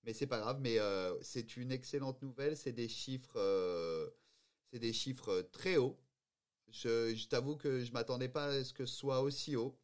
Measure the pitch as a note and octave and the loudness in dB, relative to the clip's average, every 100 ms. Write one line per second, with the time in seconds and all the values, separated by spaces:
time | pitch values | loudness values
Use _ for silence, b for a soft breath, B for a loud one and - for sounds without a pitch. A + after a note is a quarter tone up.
0 | A#2 A2 C3 A#2+ G#2+ C#3 C3 A2+ G#2 G2 | -6 -4 0 0 0 0 4 6 6 2
1 | F#2 F2 - B2+ A2+ - B2+ C3 B2+ C#3+ | 0 -2 -4 -6 -6 -6 -4 -4 -2 -2
2 | C3+ C3 C#3 B2 C#3+ D3+ C#3 A#2+ A#2 - | -2 -4 -8 -2 -2 0 -4 -2 -4 -4
3 | - C3 B2+ A#2 G2 G2 F#2 F2 E2 D#2+ | -4 -6 -6 0 4 4 4 0 0 -2
4 | D2+ b b b b b _ B2 A2+ G#2+ | -4 b b b b b _ -4 -2 0
5 | C3+ B2+ - F#2 - - F#3 F3 C3 - | -2 -4 0 0 0 -4 4 4 4 0
6 | _ _ _ _ _ _ _ - A#2 A#2 | _ _ _ _ _ _ _ -6 0 2
7 | A2+ A2 - B2+ C3+ D3 D3+ C3 A#2+ A#2 | 2 0 0 0 0 -2 0 0 0 -2
8 | A#2 B2+ C3 D3+ C#3+ C#3 C3 - B2 - | -2 0 0 -2 0 -2 -2 -6 -6 -2
9 | C#3 C3 C#3 C#3 - C3 B2 - | 2 4 2 0 -2 0 0 -4